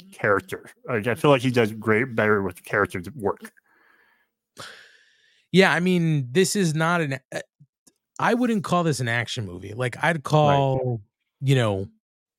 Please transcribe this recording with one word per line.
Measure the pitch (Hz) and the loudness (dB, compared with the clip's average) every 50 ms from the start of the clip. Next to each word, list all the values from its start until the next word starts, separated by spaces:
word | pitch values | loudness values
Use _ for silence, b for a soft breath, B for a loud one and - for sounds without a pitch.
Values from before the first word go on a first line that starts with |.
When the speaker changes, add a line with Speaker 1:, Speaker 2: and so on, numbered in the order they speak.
| 90 95 | -20 -20
Speaker 1:
character. | 98 - - 110 101 95 92 - 98 - - - - _ - - | -10 -4 0 0 0 0 -2 -4 -12 -14 -14 -18 -20 _ -10 -6
Like, | 123 110 101 123 | -6 -4 -2 -2
I | 113 | -2
feel | - - 151 | 2 4 4
like | 139 127 | 4 4
he | 117 131 | 4 2
does | 120 120 117 107 | 2 2 2 2
great, | 113 110 101 110 107 107 131 135 113 | 0 -2 0 0 2 2 0 -2 -2
better | 117 107 107 107 101 | 0 2 2 2 2
with | 98 90 - - - | 0 -4 -6 -10 -10
character | - - 107 98 - - 95 87 92 - | -4 -2 0 0 0 -2 -6 -10 -10 -10
work. | - 98 98 85 - - - - _ b b b b b b b b b b b b b b b _ _ _ _ - B B B B B B B B B B B B B B B B B B | -6 -6 -6 -6 -6 -10 -20 -20 _ b b b b b b b b b b b b b b b _ _ _ _ -20 B B B B B B B B B B B B B B B B B B
Speaker 2:
Yeah, | - 180 190 175 143 | 4 4 4 4 4
I | 165 | 2
mean, | 175 185 185 175 165 160 156 147 131 120 | 0 0 0 2 2 2 0 0 -2 -2
this | 127 180 190 - - | 0 0 0 2 2
is | 208 190 160 147 | 0 0 0 0
not | 156 160 165 175 170 | 0 0 0 0 0
an, | 160 139 135 127 - _ - | -2 -4 -6 -8 -10 _ -12
uh, | 160 - _ _ _ 143 _ _ _ _ _ _ _ _ _ _ - | -12 -12 _ _ _ _ _ _ _ _ _ _ _ _ _ _ -4
I | 147 180 226 | -2 0 0
wouldn't | 233 254 233 233 202 143 | 2 0 0 0 -2 -2
call | - 175 175 170 | 0 0 0 2
this | 165 139 131 | 0 0 -2
an | 131 117 | -2 -2
action | 117 120 113 - - 127 107 | -2 -2 -4 -6 -6 -8 -8
movie. | 90 87 87 92 98 104 | -8 -10 -12 -12 -12 -8
Like, | 117 127 123 110 - - | -6 -6 -6 -4 -2 -2
I'd | 156 175 156 | -2 -2 -2
Speaker 1:
Right. | - | -2
Speaker 2:
call, | - 151 151 151 143 143 139 139 135 131 131 131 127 120 110 101 _ _ _ _ _ _ - | 0 2 4 4 4 4 4 2 0 0 -2 -2 -4 -6 -6 -8 _ _ _ _ _ _ -6
you | 139 131 139 | -2 0 2
know, | 131 117 107 101 95 98 104 - _ _ _ _ _ _ _ _ | 2 2 2 0 -2 -6 -8 -12 _ _ _ _ _ _ _ _